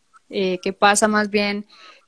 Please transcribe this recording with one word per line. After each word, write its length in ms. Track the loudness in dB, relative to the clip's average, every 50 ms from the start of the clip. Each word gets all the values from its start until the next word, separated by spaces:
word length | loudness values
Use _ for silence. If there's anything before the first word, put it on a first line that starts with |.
| _ _ _ _ _ -10
eh, 300 | -6 -4 -2 -2 -4 -4
qué 100 | -6 -8 -2
pasa 340 | 2 2 2 4 4 2 2
más 220 | 2 0 -2 0
bien 360 | -2 -2 -2 -2 -4 -6 -10 -14 _ _ -20 -20 -20 _ _